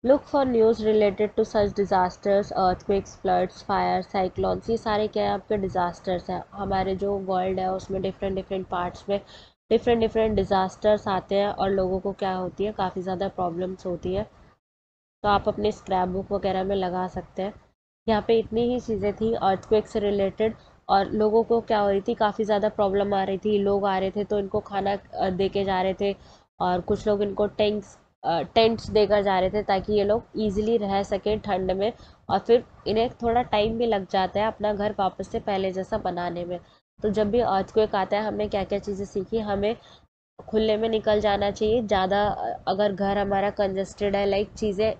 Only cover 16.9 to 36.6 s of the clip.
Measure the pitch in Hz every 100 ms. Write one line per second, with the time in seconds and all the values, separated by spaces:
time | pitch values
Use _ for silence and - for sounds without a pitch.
16.9 | 180 185 185 180 - 190 - _ _ _
17.9 | _ - 214 202 226 - 220 240 247 233
18.9 | 208 202 202 220 226 190 190 - 214 214
19.9 | 220 202 202 196 185 220 226 - _ -
20.9 | 196 196 214 214 220 220 233 220 220 202
21.9 | 196 196 233 214 196 208 208 208 214 202
22.9 | 196 202 196 190 190 208 208 196 202 202
23.9 | 190 190 208 202 208 196 214 202 202 196
24.9 | 202 - - 190 180 196 202 196 185 190
25.9 | 185 202 196 - - _ _ 180 180 180
26.9 | 202 214 202 202 196 208 - 208 214 196
27.9 | - _ _ - 165 180 - 226 226 -
28.9 | 208 202 208 202 190 185 208 202 196 185
29.9 | 208 202 220 233 - 214 196 214 233 202
30.9 | 196 202 196 208 214 208 185 185 185 202
31.9 | - - - - 196 - 233 - - -
32.9 | 214 240 - 233 233 247 214 214 226 233
33.9 | 208 185 196 185 196 220 - 208 208 208
34.9 | 208 185 - 196 208 - 190 190 185 185
35.9 | 220 190 175 175 170 175 175